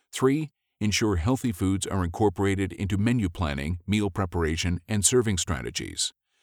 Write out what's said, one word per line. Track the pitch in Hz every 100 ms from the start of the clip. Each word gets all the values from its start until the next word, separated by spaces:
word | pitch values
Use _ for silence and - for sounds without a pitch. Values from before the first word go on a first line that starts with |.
| _
Three, | - 135 147 151 _ _ -
ensure | 107 98 110 90
healthy | 85 131 123
foods | 107 95 95 -
are | 98
incorporated | 87 - 107 92 98 98 95
into | - 95 98
menu | 110 123 92
planning, | - 80 69 73 90 -
meal | 107 101
preparation, | 98 92 87 80 82 87 87 -
and | 107 98
serving | 127 110 92
strategies. | - 71 58 - - - - - _ _